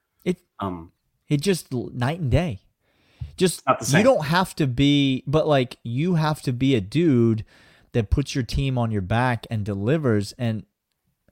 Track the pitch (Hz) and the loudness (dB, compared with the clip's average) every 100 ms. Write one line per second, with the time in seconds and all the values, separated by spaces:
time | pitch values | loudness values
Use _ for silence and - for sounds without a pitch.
0 | _ _ 180 185 _ - 98 87 85 _ | _ _ -6 -6 _ -10 -8 -8 -12 _
1 | _ _ - 147 190 175 - 127 - 127 | _ _ -4 -2 0 -2 -4 -8 -8 -4
2 | 123 170 135 139 175 98 _ _ _ _ | -4 -2 0 0 0 -8 _ _ _ _
3 | _ - - - 180 - - 127 117 156 | _ -16 -14 0 0 0 0 0 4 4
4 | 240 254 147 175 190 - 139 120 143 143 | 6 4 2 0 0 -2 -2 2 2 4
5 | 139 131 - 156 151 143 123 - 117 120 | 2 0 0 0 2 2 0 -6 -8 -2
6 | 175 165 156 156 - 120 131 123 95 139 | 0 0 0 -2 -4 0 2 2 0 0
7 | 175 120 113 110 - - - _ _ 120 | 4 4 4 2 -4 -16 -20 _ _ -4
8 | 104 - 135 139 117 - 135 127 113 107 | 0 0 0 -4 -4 -2 -2 -2 -2 -2
9 | 92 113 127 120 - 110 101 98 104 160 | -2 0 0 -2 -4 -6 -4 -4 0 0
10 | 135 107 101 - 120 110 - _ _ _ | 2 0 -2 -6 -4 -4 -10 _ _ _
11 | _ _ _ | _ _ _